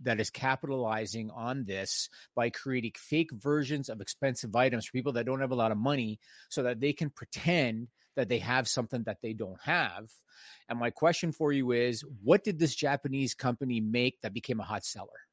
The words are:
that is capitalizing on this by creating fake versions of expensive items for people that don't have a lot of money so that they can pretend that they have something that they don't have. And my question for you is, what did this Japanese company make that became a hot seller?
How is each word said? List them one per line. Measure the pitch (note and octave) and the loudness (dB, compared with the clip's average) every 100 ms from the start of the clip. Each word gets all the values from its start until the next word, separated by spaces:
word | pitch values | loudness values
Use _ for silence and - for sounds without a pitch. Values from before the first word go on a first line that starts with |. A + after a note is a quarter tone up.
that | A#2+ A2 | 0 0
is | G#2+ | -2
capitalizing | - C3+ C3 C#3+ C3 A2+ A2 G#2 A2+ G#2+ | -2 0 0 -2 -2 0 -2 -4 -6 -8
on | A#2 A#2+ C3+ G2+ | -6 -4 -4 -4
this | F#2+ F#2+ - - - - | -4 -4 -4 -6 -12 -6
by | - A#2 | -2 0
creating | - C3+ B2+ A2+ - | -2 -4 -2 -4 -8
fake | - D#3 D#3+ | -2 0 0
versions | G#2+ C#3+ D3+ C3 D3 B2+ | -2 0 0 0 -2 -4
of | A2 | -8
expensive | A#2 - C#3 A#2+ A2+ A#2 | -10 -2 -2 -2 0 4
items | B2+ A#2 - | 4 2 -2
for | |
people | B2+ C#3 | -4 -2
that | A#2 A#2 | -2 -2
don't | C3+ | -2
have | C3 | 0
a | |
lot | B2 A2+ | 2 2
of | G#2+ | 2
money | C3 C#3+ A2 G#2 _ - - | 0 0 -2 -6 _ -20 -8
so | - | -2
that | B2 A2+ | 0 0
they | C#3+ | 0
can | - D3+ | 0 -4
pretend | - - - E3 F3 B2 A2 A#2+ _ _ - | -6 -12 -4 2 4 2 0 -6 _ _ -2
that | G#2+ | 0
they | A#2 | 0
have | G#2 C3 A#2 | 2 2 2
something | C3 A2+ B2 | 0 -2 -2
that | A2+ G2 | -4 -6
they | A2+ | -6
don't | G#2+ F#2+ F#2 | -6 -8 -6
have. | - E3+ A#2 F2+ A2 - _ - - - - | 0 2 0 -4 -12 -18 _ -20 -20 -16 -6
And | A#2+ | -2
my | A#2+ | -2
question | - D#3+ E3+ E3+ | 2 2 4 0
for | - D3+ | 0 2
you | C#3 B2 | 2 4
is, | A#2+ B2 A2+ - A2+ | 4 2 0 -6 0
what | A2 F#3 | 6 6
did | G#3+ D#3+ | 6 2
this | D#3+ | 2
Japanese | - C#3+ C#3+ C#3 C#3 B2+ | 2 2 2 0 0 0
company | - B2+ A#2+ C3 A2+ | 0 0 0 0 0
make | G#2+ A#2+ B2 - | 2 4 2 0
that | G#2+ | -6
became | A2 - A2+ | -6 -4 -4
a | |
hot | - G#2 | -4 -6
seller? | - G2 - - - | -6 -10 -14 -18 -20